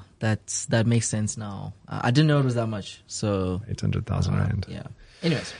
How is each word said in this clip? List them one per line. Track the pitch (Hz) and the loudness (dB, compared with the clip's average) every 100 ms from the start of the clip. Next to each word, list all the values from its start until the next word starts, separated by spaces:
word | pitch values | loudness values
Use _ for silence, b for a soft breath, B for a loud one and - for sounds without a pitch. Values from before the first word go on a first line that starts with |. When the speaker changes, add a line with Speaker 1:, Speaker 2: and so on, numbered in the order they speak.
| - - | -16 -2
Speaker 1:
that's, | 110 107 - - - | 0 0 -2 -8 0
that | 117 110 | 2 4
makes | 117 - | 4 2
sense | 107 107 - | 0 -2 -4
now. | 104 98 101 - - | -8 -8 -10 -12 -10
Uh, | 104 | -2
I | 123 | 2
didn't | 131 156 | 4 6
know | 147 | 4
it | 131 | 2
was | 117 | 0
that | 113 | -2
much, | 107 - - - | -4 -8 -14 -14
so | - 110 95 92 92 - | -4 0 0 0 -2 -4
Speaker 2:
Eight | - | -4
hundred | 104 - - | -2 -2 0
thousand | 92 90 | 0 2
Speaker 1:
uh, | 50 | 2
Speaker 2:
rand. | 50 98 - | 2 0 -4
Speaker 1:
yeah. | - - - b b | -10 -12 -18 b b
Anyways. | 170 120 - B | -2 -2 -4 B